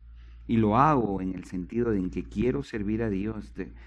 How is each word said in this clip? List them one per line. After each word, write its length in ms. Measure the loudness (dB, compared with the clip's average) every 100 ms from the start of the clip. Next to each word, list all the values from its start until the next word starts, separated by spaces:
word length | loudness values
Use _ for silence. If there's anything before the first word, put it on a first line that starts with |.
| -20 -20 -20 -12 0
Y 100 | 4
lo 200 | 6 6
hago 420 | 6 4 2 -2
en 140 | -4
el 100 | -6
sentido 460 | -6 -8 -4 -2 0
de 80 | 0
en 100 | 0
que 140 | -4
quiero 400 | -4 0 0 0
servir 400 | -4 -4 -2 0
a 80 | 0
Dios. 420 | -2 -2 -6 -10
De, 200 | -10 -10 -12